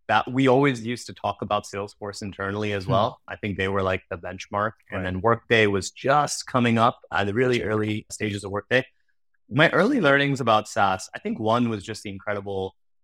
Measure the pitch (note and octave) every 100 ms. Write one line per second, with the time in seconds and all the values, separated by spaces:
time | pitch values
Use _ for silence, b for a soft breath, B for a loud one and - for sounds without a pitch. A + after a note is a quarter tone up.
0 | - G#2+ - B2+ C3+ B2+ C#3+ A#2+ A2+ A#2+
1 | - G2+ G#2 - G2+ G#2 - G2+ G#2 -
2 | G#2 G2 G2+ F2+ G2 G#2 G#2+ G#2 F#2 F#2+
3 | A#2 - - G2 G#2+ F#2 F#2+ G2 F#2+ F#2
4 | - F2+ F2+ F#2 - G2+ G#2+ - _ -
5 | F#2 F#2 A2 A2+ - A#2 G#2 G2 - -
6 | C3 D3 C#3+ - - B2+ A#2+ A2+ A#2 -
7 | - F2 G2+ A2 B2+ A#2+ G2+ G#2+ G#2+ G#2+
8 | - - G#2+ G2+ G2 G2+ - B2+ - _
9 | _ _ _ _ _ B2 E3 D3 G#3 C#4+
10 | D3 C#3 C#3 C3 A#2+ G#2+ G#2 A2+ G2 F#2
11 | - - G#3 G3 A2 A#2+ A#2+ G#2+ F#2+ G#2+
12 | G#2 G2 - G2+ G2+ G2 F#2+ - _ _